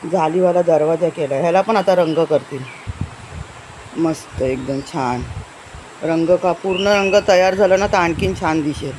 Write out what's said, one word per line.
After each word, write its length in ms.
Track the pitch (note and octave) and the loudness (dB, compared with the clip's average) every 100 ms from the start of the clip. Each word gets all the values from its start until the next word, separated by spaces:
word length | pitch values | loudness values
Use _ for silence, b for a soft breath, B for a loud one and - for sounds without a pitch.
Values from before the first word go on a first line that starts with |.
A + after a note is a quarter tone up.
| - | -2
जालीवाला 500 | F3 D#3 F3 F3+ F3 | 0 2 2 2 4
दरवाजा 480 | E3+ D#3 D3+ D#3+ E3+ | 4 4 2 2 -2
केला 240 | D#3+ C#3+ | -2 -2
आहे. 80 | C3+ | 0
ह्याला 200 | E3+ F3+ | 2 2
पण 140 | G3 A3 | 2 0
आता 180 | F#3 F3+ | 2 2
रंग 280 | E3 D#3 | 2 0
करतील, 360 | D#3+ D3 C3 C3+ B2+ - - - - - - - - - - - - - | 2 0 -2 -12 -12 -14 -14 -10 -10 -10 -16 -16 -16 -18 -20 -20 -14 -4
मस्त 440 | D#3+ D3+ - - | -2 -2 -10 -4
एकदम 380 | C3 C3 C3+ C#3 | -2 -2 -4 -6
छान. 420 | C#3 E3 B2+ B2 B2 - - - - - - - | -6 -4 -2 -4 -6 -12 -16 -20 -20 -20 -20 -8
रंग 320 | D#3 E3 E3 F3 | -4 -2 2 2
का 160 | F3+ | 2
पूर्ण 360 | E3+ F#3+ F#3 G3+ | -2 -2 -2 2
रंग 280 | G3+ G3 G3 - | 2 4 2 6
तयार 280 | F3+ F#3 F#3+ | 4 4 4
झाला 220 | G3 F#3+ | 4 4
ना 100 | G3+ | 2
तर 100 | G3+ | 2
आणखीन 360 | E3+ D#3+ G3 F#3 | 0 0 -2 -2
छान 220 | F3 D#3+ | -2 0
दिसेल. 320 | D3+ C#3+ C#3+ | -2 -4 -8